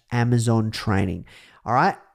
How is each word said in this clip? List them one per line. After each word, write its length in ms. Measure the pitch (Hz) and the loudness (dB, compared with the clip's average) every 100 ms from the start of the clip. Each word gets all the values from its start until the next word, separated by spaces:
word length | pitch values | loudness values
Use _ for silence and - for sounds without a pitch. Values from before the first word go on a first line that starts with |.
| - | -6
Amazon 580 | 120 120 120 117 113 110 | -2 2 2 2 2 0
training. 560 | - - 98 95 87 87 - - - - | -4 -2 0 0 -4 -10 -20 -20 -14 -2
All 80 | |
right, 240 | 120 185 - - | 0 0 -2 -12